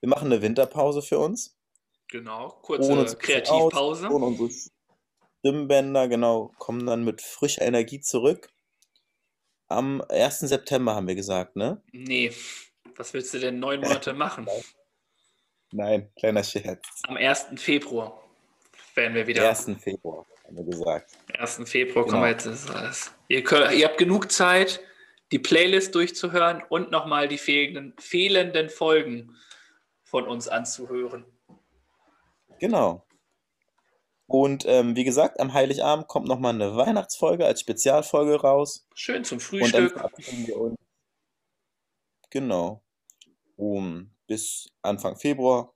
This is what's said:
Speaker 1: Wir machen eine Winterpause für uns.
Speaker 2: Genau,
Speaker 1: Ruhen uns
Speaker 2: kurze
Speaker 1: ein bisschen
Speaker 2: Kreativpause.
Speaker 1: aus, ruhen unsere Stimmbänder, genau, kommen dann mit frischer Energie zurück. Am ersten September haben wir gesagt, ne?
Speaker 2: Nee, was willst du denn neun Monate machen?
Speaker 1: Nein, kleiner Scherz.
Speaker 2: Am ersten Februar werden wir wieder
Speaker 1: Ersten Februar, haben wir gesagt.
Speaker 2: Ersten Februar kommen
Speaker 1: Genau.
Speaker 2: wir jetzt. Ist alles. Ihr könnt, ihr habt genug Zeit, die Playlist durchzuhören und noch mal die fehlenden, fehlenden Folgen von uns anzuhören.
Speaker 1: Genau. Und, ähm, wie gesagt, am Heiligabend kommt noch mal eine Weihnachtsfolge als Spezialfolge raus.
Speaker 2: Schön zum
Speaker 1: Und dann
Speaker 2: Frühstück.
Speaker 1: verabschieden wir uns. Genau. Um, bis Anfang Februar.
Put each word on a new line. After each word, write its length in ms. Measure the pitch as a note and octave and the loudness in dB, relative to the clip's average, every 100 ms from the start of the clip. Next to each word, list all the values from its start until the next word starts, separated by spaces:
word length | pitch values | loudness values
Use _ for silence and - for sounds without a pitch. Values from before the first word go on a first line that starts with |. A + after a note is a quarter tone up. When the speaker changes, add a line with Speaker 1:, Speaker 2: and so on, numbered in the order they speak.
Speaker 1:
Wir 80 | B2 | 2
machen 180 | C#3 C#3+ | 0 2
eine 100 | A#2 | 2
Winterpause 600 | G#2+ A#2 C3 D3+ C#3+ D3 | 2 2 2 2 0 0
für 160 | D3 D3 | -2 0
uns. 380 | D3+ A3+ - _ _ _ _ _ _ | 0 -4 -10 _ _ _ _ _ _
Speaker 2:
Genau, 400 | A#2+ A2+ A2 B2+ | -14 -12 -12 -12
Speaker 1:
Ruhen 20 | |
uns 120 | - - | -16 -4
Speaker 2:
kurze 260 | A#2 C3+ | 0 4
Speaker 1:
ein 100 | C#3+ | 4
bisschen 140 | B2+ A2+ | 4 0
Speaker 2:
Kreativpause. 840 | - C3+ B2 D#3 D#3+ E3 C#3+ D#3+ E3 | 0 0 4 4 4 2 -2 -2 -2
Speaker 1:
aus, 40 | |
ruhen 100 | D3 | 0
unsere 260 | B2+ A#2 A#2 - - _ _ _ _ _ _ _ | 0 0 -4 -6 -18 _ _ _ _ _ _ _
Stimmbänder, 720 | C#3 C#3+ C#3+ C#3 C#3 C#3 B2+ | 0 0 2 2 4 2 2
genau, 440 | A#2 A#2 A2+ A2 _ | 2 2 2 -2 _
kommen 260 | - A#2+ A#2+ | -8 -6 -2
dann 180 | A#2 | -2
mit 180 | A#2 A2 | -2 -4
frischer 400 | - - - - | -10 -4 -2 0
Energie 380 | A#2+ B2 A#2 C#3 | 0 0 -2 -6
zurück. 500 | - B2+ B2+ F3+ - _ _ _ _ _ _ _ _ _ _ _ _ | -4 2 2 0 -6 _ _ _ _ _ _ _ _ _ _ _ _
Am 320 | G#2 C3+ C#3 - | -2 -2 -4 -4
ersten 400 | - C3 C#3+ D3 | 0 0 0 -2
September 480 | C3+ - C#3 A#2+ G#2+ | -2 0 0 0 -2
haben 100 | F#2 | -2
wir 80 | |
gesagt, 400 | F#2 G2 F#2 F2+ | -4 -2 -4 -4
ne? 260 | - A2 G#3 _ | -4 -4 -4 _
Speaker 2:
Nee, 400 | B2 C3 B2 A#2+ - - - - _ - - | -18 -6 -2 -2 -6 -16 -16 -20 _ -20 -16
was 180 | A#2+ | -10
willst 180 | C3 B2+ | -10 -8
du 60 | C3+ | -6
denn 220 | B2+ B2 | -6 -4
neun 200 | C3+ C#3 | -4 -4
Monate 320 | C#3+ C#3 - | -2 -4 -4
machen? 360 | C3+ D3+ - A2 G#2+ - _ _ _ _ _ _ _ _ _ _ | -6 -6 -6 -8 -8 -10 _ _ _ _ _ _ _ _ _ _
Speaker 1:
Nein, 400 | G2+ G#2 G#2+ G2+ _ | -6 0 0 -2 _
kleiner 240 | A2 G#2+ | 0 0
Scherz. 420 | G2+ A2 G#2 F#2 - - - | -2 -6 -8 -12 -14 -14 -10
Speaker 2:
Am 100 | C3 | -2
ersten 400 | C3 C#3 - - | 0 0 -4 -10
Februar 640 | - C#3+ - A#2+ A2 - - _ _ _ _ _ - - | 0 0 0 -6 -8 -12 -20 _ _ _ _ _ -8 -2
werden 180 | A#2 | 0
wir 140 | A#2 A2 | 0 -2
wieder 160 | A2+ | 2
Speaker 1:
Ersten 340 | A2 A2+ - G2 | 2 2 -4 -6
Februar, 480 | - G2 - D#2 E2 _ | -6 -8 -10 -12 -16 _
haben 120 | - E2 | -20 -12
wir 80 | |
gesagt. 480 | E2+ F2 E2+ D#2+ - - _ | -8 -4 -2 -2 -6 -20 _
Speaker 2:
Ersten 320 | - A#2 - | -8 -6 -8
Februar 400 | A#2+ B2+ B2+ - A2+ | -4 -2 0 0 2
kommen 80 | |
Speaker 1:
Genau. 100 | A2 | 2
Speaker 2:
wir 60 | A#2 | 2
jetzt. 140 | A2+ A2+ | 0 -4
Ist 220 | A2+ - | -10 -10
alles. 420 | - - - - - _ | -8 -8 -8 -12 -16 _
Ihr 160 | C3 | -2
könnt, 280 | B2+ D3+ C3 | 4 4 6
ihr 140 | B2+ D3+ | 6 4
habt 120 | - | 4
genug 340 | F3 G3 F#3+ | 2 2 0
Zeit, 480 | - F3+ F3+ F#3+ - - - - _ _ | 2 4 4 4 -2 -12 -20 -20 _ _
die 80 | C#3 | -4
Playlist 560 | - E3 F3+ F#3+ F#3+ | 4 4 6 4 2
durchzuhören 680 | F3 F3 - F3+ F3 E3+ E3+ - | 0 0 -2 -2 2 2 0 -4
und 200 | E3 F3+ | -4 0
noch 160 | D#3+ D#3 | -2 0
mal 220 | D3+ C#3+ | -2 0
die 100 | C#3+ | -4
fehlenden, 560 | - D3 C#3+ C#3+ C#3 - | 0 0 0 -4 -14 -18
fehlenden 680 | - F3 F#3+ F#3+ F3 D#3+ D#3 | -4 0 2 2 2 0 -2
Folgen 680 | - D#3 D#3 C3+ A#2+ A#2 - _ - _ _ _ _ | -2 4 4 2 -8 -12 -20 _ -20 _ _ _ _
von 240 | _ C3 B2 | _ -4 -4
uns 220 | A#2+ A#2 | -8 -4
anzuhören. 760 | A#2 A#2+ - B2 B2+ B2 A#2+ - _ _ - _ _ _ _ _ _ _ _ _ _ | -6 -6 -10 -8 -8 -8 -10 -18 _ _ -20 _ _ _ _ _ _ _ _ _ _
Speaker 1:
Genau. 480 | F#3 G#3+ G#2+ F#2 _ _ _ _ _ _ _ _ _ _ _ _ _ | 0 2 2 0 _ _ _ _ _ _ _ _ _ _ _ _ _
Und, 380 | C3 C#3 C#3 - | 2 2 2 4
ähm, 280 | B2+ A#2+ A#2 | 4 4 2
wie 80 | |
gesagt, 360 | B2+ B2 D#3 - | 2 4 2 2
am 140 | C3+ | -2
Heiligabend 520 | C3+ C3+ C#3 - D3+ D#3 | 2 2 2 2 0 0
kommt 200 | - B2+ | -4 -2
noch 100 | B2+ | -2
mal 120 | B2 | 0
eine 260 | A#2 G#2 G#2+ | 0 -2 2
Weihnachtsfolge 720 | C#3 G#3+ F#3+ - D#3+ F3 D#3 | 2 2 -2 -2 0 4 2
als 140 | - | 2
Spezialfolge 800 | - A2 - C#3+ D3+ D3 D3 D3 | -2 -2 2 2 2 0 2 4
raus. 460 | C#3 C#3 C#3+ - _ | 4 4 2 -6 _
Speaker 2:
Schön 300 | - - B3+ | -14 -6 -6
zum 140 | A#3+ A#2+ | -6 -8
Speaker 1:
Und 40 | |
dann 60 | - G3 A#3+ | -8 0 2
Speaker 2:
Frühstück. 220 | G#3+ F3 | 4 4
Speaker 1:
verabschieden 540 | - - - - B2 A2+ | 2 -8 -8 -14 -10 -8
wir 100 | - | -4
uns. 160 | A2+ A#3 _ _ _ _ _ _ _ _ _ _ _ _ _ _ _ | -4 -6 _ _ _ _ _ _ _ _ _ _ _ _ _ _ _
Genau. 540 | - B3+ F#2 F2 G#2+ _ _ _ _ - _ _ _ | -6 -2 -2 -2 -6 _ _ _ _ -20 _ _ _
Um, 540 | G#2 G2+ F#2+ E2+ G2 _ _ | -4 -4 -4 -8 -14 _ _
bis 420 | G#2+ - - - _ | -8 -8 -12 -14 _
Anfang 340 | - G#2 F#2+ - | -4 -4 -4 -4
Februar. 560 | C#3+ C3+ B2+ B2 A#2+ | -2 2 2 2 0